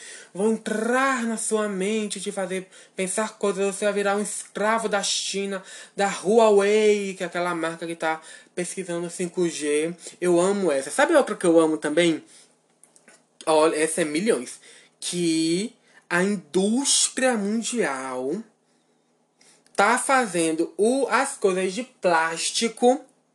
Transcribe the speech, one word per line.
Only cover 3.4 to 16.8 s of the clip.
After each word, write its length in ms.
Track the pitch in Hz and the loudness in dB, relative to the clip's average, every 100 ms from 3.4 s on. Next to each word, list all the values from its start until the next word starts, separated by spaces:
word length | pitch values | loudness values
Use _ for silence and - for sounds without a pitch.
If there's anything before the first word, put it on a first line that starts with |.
| 202 190 196 190 | -2 0 -2 0
você 100 | 208 | 0
vai 80 | |
virar 220 | 202 202 202 | 0 0 0
um 60 | |
escravo 680 | 196 - - 185 214 220 202 | -4 -8 -10 -2 0 0 0
da 140 | 202 | -2
China, 600 | 190 - - 196 196 190 190 - - - | -2 -4 -4 -6 -6 -8 -12 -20 -12 -2
da 120 | 196 | -2
Huawei", 1080 | 175 165 226 220 202 202 214 214 208 196 185 | 0 2 4 6 6 4 4 4 2 0 -6
que 80 | |
é 40 | 175 | -6
aquela 260 | 175 175 | -4 -4
marca 320 | 170 160 165 170 | -2 -4 -6 -10
que 100 | 165 | -4
tá 240 | 160 160 - - - - | -4 -4 -8 -20 -12 -8
pesquisando 540 | 180 - 170 170 175 | -8 -8 -8 -6 -6
cinco 380 | - 180 185 175 | -6 -6 -2 -2
G. 460 | 143 147 151 160 175 - - | -2 -2 0 -2 -6 -14 -4
Eu 200 | 180 170 | 2 4
amo 320 | 185 202 180 | 4 2 0
essa. 180 | 139 135 | 0 0
Sabe 260 | - 294 311 | 0 4 4
outra 200 | - - | 2 2
que 100 | 180 | 4
eu 140 | 165 | 6
amo 180 | 160 151 | 6 2
também? 460 | 151 151 170 147 - - _ _ _ _ _ _ _ - _ - - | 0 2 2 0 -6 -20 _ _ _ _ _ _ _ -20 _ -8 0
Olha, 320 | 156 160 151 | 4 4 2
essa 240 | 160 185 | 0 0
é 40 | 156 | -2
milhões. 540 | 151 220 208 247 - - - _ _ | 0 0 0 -4 -14 -20 -20 _ _
Que 720 | - 175 170 160 160 170 233 - _ _ - | -6 -2 0 2 0 0 -4 -10 _ _ -4
a 140 | 175 | 0
indústria 1120 | 190 202 - 185 202 240 | 0 -2 -2 0 2 0